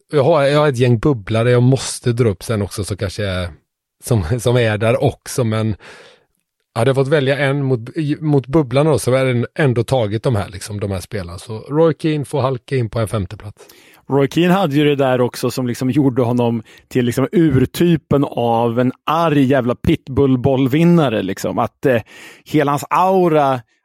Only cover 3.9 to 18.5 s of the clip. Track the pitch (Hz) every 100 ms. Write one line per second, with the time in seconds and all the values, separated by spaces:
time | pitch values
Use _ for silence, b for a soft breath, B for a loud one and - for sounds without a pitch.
3.9 | _ - 117 78 120 120 123 113 107 110
4.9 | 131 139 - - - 117 110 110 - B
5.9 | B B B B B _ _ _ 117 120
6.9 | 135 135 156 131 139 139 143 135 127 120
7.9 | - 147 143 156 143 131 160 131 127 156
8.9 | 131 - 131 131 120 120 - 147 117 117
9.9 | 135 107 110 143 107 90 90 - 104 101
10.9 | 95 - 107 85 87 - 110 - 147 165
11.9 | 143 160 151 135 147 127 131 - 135 113
12.9 | 117 107 110 90 - 104 - - b b
13.9 | b b 135 139 160 175 190 175 139 147
14.9 | 143 135 127 123 - 127 - 123 117 131
15.9 | 131 135 123 117 123 120 117 - B B
16.9 | 131 120 123 135 196 160 131 127 - 175
17.9 | 160 - 143 143 - 120